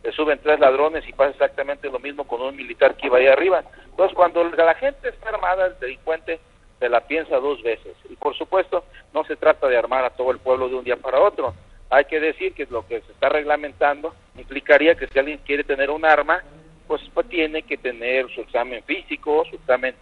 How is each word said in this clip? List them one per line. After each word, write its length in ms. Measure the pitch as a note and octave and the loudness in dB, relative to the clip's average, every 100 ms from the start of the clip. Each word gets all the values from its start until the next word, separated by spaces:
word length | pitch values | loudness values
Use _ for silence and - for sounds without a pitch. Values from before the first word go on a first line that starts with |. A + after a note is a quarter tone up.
se 100 | - | -6
suben 280 | - D3+ C#3 | -2 -2 0
tres 180 | D3+ D3 | 2 6
ladrones 480 | C#3 C3+ D3+ D#3+ - | 6 4 0 -2 -10
y 40 | |
pasa 180 | - C#3 | 0 0
exactamente 580 | C3+ C#3 - C#3 C#3+ C#3 | 2 -2 -2 -8 -8 -8
lo 100 | B2+ | -8
mismo 260 | C#3 C#3+ | -10 -12
con 160 | C#3 A#2+ | -8 -6
un 140 | C3 | -8
militar 420 | C#3 - - C3+ - | -10 -14 2 2 4
que 100 | C#3 | 2
iba 120 | B2+ | 6
ahí 80 | C3 | 6
arriba. 360 | C3+ F3+ F3 - - - | 6 4 0 -2 -20 -16
Entonces, 240 | - F#3 - | 0 0 4
cuando 280 | F3 E3+ | 2 2
la 300 | E3+ E3 E3 | 0 4 2
gente 340 | D#3+ C4+ C#4+ B3 | 4 -2 -4 -12
está 200 | - A3 | -10 -8
armada, 380 | G#3 F3+ F#3+ F#3 | -4 -2 0 -2
el 120 | F#3 | -4
delincuente 640 | B2+ C3 - D#3+ - E3 _ _ - _ | -12 -10 -6 -6 -6 -10 _ _ -20 _
se 80 | B2 | 0
la 140 | A#2 | 0
piensa 340 | - D#3 D#3 C#3+ | 0 -6 -2 -2
dos 260 | C#3 C3 | -2 -4
veces. 320 | A2+ A2 G2 - - | -4 -6 -10 -20 -20
Y, 60 | - | -8
por 200 | D3 - | -6 -6
supuesto, 480 | D#3+ F#3+ - F3+ - - _ | -2 -2 0 -4 -6 -20 _
no 100 | D3+ | -6
se 120 | D3+ D3+ | -6 0
trata 320 | D3+ D3+ C#3 | 2 2 2
de 80 | A#2+ | 0
armar 280 | A2+ C3 | 0 -2
a 60 | B2+ | -2
todo 220 | - B2+ | -2 -4
el 60 | A#2+ | -2
pueblo 300 | C3 C3 B2+ | -2 0 0
de 60 | |
un 80 | C3 | -6
día 140 | B2 A#2+ | -6 -6
para 240 | C3+ C3 | 0 2
otro. 340 | G3+ G3 C3 G#2 - - - | 2 2 -8 -8 -20 -20 0
Hay 160 | C3 D3 | 2 2
que 120 | D#3 | -2
decir 340 | D#3 - F#3+ | -4 -4 -8
que 120 | - C#3 | -8 -10
lo 160 | F#2+ - | -10 -8
que 120 | A#2 | -10
se 100 | - | -10
está 160 | - C3+ | -4 -2
reglamentando 840 | D3+ D3 D3 D3 - D3 C#3+ D#3+ - _ - | 0 0 -4 -4 -2 0 0 -8 -12 _ -20
implicaría 600 | - C#3 - C#3+ D#3 E3 | -12 -12 2 4 6 2
que 100 | C3 | 0
si 100 | C3+ | -2
alguien 220 | C#3+ D3+ - | -2 -8 -6
quiere 160 | C#3+ | -6
tener 260 | C#3+ C3+ C#3 | -4 -4 -2
un 160 | D3+ | 0
arma, 380 | D#3+ D3 C#3+ F3 - - - - - | 2 2 2 -4 -4 -20 -20 -20 -8
pues, 120 | D3+ - | -8 -6
pues, 140 | - E3 | -6 -4
tiene 340 | F3 D#3 D#3 | -4 -4 -6
que 140 | - C#3+ | -8 -8
tener 520 | B2+ A#2 A#2+ C3 B2 | -8 -6 -4 -2 -4
su 60 | - | -10
examen 420 | - B2 B2 A#2+ | -6 -4 -4 -8
físico, 600 | - - - D3 D3+ D3+ E3 | -8 -10 -8 -10 -2 -2 -2
su 60 | |
examen 400 | B2 - B2+ B2+ - | -8 -2 -2 -2 -8